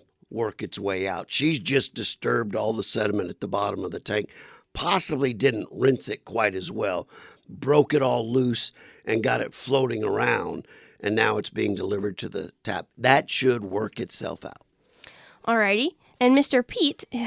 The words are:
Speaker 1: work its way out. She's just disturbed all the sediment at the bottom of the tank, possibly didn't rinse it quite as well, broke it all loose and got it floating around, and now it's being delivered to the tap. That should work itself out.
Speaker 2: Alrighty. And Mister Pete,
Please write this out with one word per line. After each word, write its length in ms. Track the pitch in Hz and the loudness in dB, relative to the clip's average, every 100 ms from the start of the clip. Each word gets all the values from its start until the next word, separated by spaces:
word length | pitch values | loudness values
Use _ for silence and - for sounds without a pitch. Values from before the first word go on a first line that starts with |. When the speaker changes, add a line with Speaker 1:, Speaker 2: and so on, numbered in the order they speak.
| _ _ _ | _ _ _
Speaker 1:
work 320 | 113 110 - | -4 -4 -4
its 160 | 98 - | -10 -4
way 280 | 98 95 95 | -2 0 -2
out. 220 | 90 92 | -4 -4
She's 300 | - 151 160 | -2 0 0
just 340 | 175 135 - | 0 0 0
disturbed 640 | - 107 - 120 120 110 110 | -6 -6 -4 0 0 0 -2
all 180 | 107 | -2
the 100 | 113 | -2
sediment 460 | - 117 107 101 90 | -2 0 0 0 -4
at 100 | 87 | -6
the 80 | 104 | -4
bottom 380 | 101 104 95 92 | -2 -2 -4 -6
of 60 | |
the 80 | 90 | -8
tank, 300 | - 107 - - - - _ - | -4 -4 -4 -12 -20 -20 _ -6
possibly 580 | 160 190 - 143 135 | 0 0 0 0 0
didn't 340 | 110 131 113 87 | 2 0 0 -6
rinse 360 | - 131 123 - | 0 2 2 -4
it 160 | 110 - | -10 -6
quite 280 | 110 107 | 0 0
as 160 | 92 92 | 0 -6
well, 380 | 110 104 90 - - - - - | -4 -2 -4 -6 -18 -20 -20 -20
broke 440 | 92 131 151 127 147 | -6 4 4 4 2
it 80 | |
all 280 | 131 123 113 | 2 0 0
loose 400 | 127 123 117 - - - - - | 2 2 0 -4 -10 -20 -12 -2
and 180 | 113 | 0
got 180 | 110 120 | 2 0
it 120 | 113 - | -2 -8
floating 480 | - 135 127 117 | 0 2 2 0
around, 640 | 107 104 120 107 85 80 - - - _ | -2 0 0 0 -2 -8 -12 -20 -20 _
and 160 | 101 110 | -2 2
now 220 | 110 107 | 2 2
it's 100 | - | -2
being 240 | 110 104 | -2 0
delivered 440 | 95 95 101 104 92 | 0 -2 -2 -4 -6
to 100 | - | -8
the 220 | 87 87 - | -8 -10 -10
tap. 240 | - 92 - - | -6 -4 -6 -2
That 320 | 123 143 - | 4 4 2
should 320 | - 131 120 101 | 0 2 2 -2
work 340 | 98 110 - | -4 -4 -6
itself 460 | 95 - 92 80 - | -8 -6 -6 -8 -12
out. 160 | - _ _ _ _ - - - - - | -16 _ _ _ _ -18 -18 -20 -8 0
Speaker 2:
Alrighty. 480 | 233 202 208 294 - _ _ | 2 4 2 0 -4 _ _
And 140 | 247 | 6
Mister 300 | 269 285 247 | 6 6 2
Pete, 400 | - 494 294 - - 240 | 0 0 0 0 -8 -6